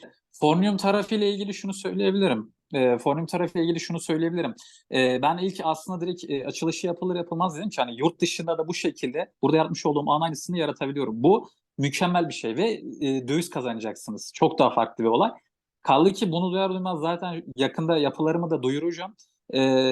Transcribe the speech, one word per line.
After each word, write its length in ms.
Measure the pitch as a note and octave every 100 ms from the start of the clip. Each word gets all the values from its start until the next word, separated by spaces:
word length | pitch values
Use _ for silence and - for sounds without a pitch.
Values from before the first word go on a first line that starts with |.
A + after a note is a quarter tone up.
| - _ _
Fornium 440 | - D3+ E3+ G3+ G3
tarafıyla 500 | G3 G3+ G3+ G#3+ G3+
ilgili 280 | G3+ G3+
şunu 200 | G3 G3
söyleyebilirim. 800 | G3 F#3+ F#3 G3 G3 F#3 A2+ A#2 _ _
E, 240 | C#3+ B2+ A#2+
Fornium 280 | D3+ D3+ E3
tarafıyla 380 | F3 F3 F3
ilgili 160 | E3 E3+
şunu 200 | - E3+
söyleyebilirim. 540 | - D#3+ E3 F3 C#3+ A2 - - -
E, 300 | C3 B2+ B2+
ben 160 | C#3+ F3
ilk 220 | F#3+ F3+
aslında 360 | D#3+ D#3 - F3+
direkt, 240 | F3 F3 -
e, 180 | C#3 C3+
açılışı 400 | - E3 D#3+ F3+
yapılır 300 | E3+ F3+ F3+
yapılmaz 400 | E3+ E3 F3+ D3+
dedim 140 | G3+
ki 100 | D3+
hani 180 | B2 A#2
yurt 220 | D#3+ -
dışında 380 | E3+ - E3 D#3+
da 100 | D#3
bu 60 |
şekilde 580 | F3 E3+ - C3 C#3+ F#3 _
burada 140 | C3+ D#3
yapmış 300 | D#3+ D#3+ D#3+
olduğum 240 | D3 D3
ağın 100 | D3+
aynısını 380 | E3 D3+ - F3
yaratabiliyorum. 640 | D3 C3+ C#3 C#3+ B2 A2+
Bu 260 | C#3+ A3+ - _ _ -
mükemmel 500 | C#3 - F3 F3 D#3+
bir 60 |
şey 220 | - A#2 A#2
ve, 260 | A3+ G#3+ - -
e, 280 | C#3 C3+ B2+
döviz 220 | D3+ E3+
kazanacaksınız. 840 | D3+ B2+ A2+ A2 G2+ - G#2 -
Çok 240 | - - -
daha 120 | B2+
farklı 340 | - A2+ -
bir 40 | A2+
olay. 220 | A#2 A3 - _ _ _ _
Kaldı 300 | - - F3+
ki 200 | G3 G3+
bunu 200 | E3 F3+
duyar 180 | F#3 F#3+
duymaz 300 | F#3 F#3 E3+
zaten 420 | D#3+ F3 F#3 E3 - C3
yakında 420 | C3+ - D#3+ E3
yapılarımı 520 | C#3+ - D#3 E3+ E3+
da 120 | D#3
duyuracağım. 520 | B2+ C#3 E3+ E3 F#3 - _ _ -
E, 40 | C3 C3+ C3 C3